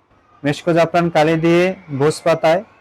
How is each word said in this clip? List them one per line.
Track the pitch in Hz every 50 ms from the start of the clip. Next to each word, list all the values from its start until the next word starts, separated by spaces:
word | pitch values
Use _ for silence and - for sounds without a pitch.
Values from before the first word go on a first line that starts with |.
| _ _ _ _ _ _ _ _ -
মেশকো | 139 147 - - 175 165
জাফরান | 170 165 160 - 175 175 170
কালি | 170 160 151 160 165
দিয়ে | 160 160 170 170 175 180 190 190 - - 156 143
ভোজ | 131 143 156 151 - -
পাতায় | 170 160 - - 160 165 190 226 - _ _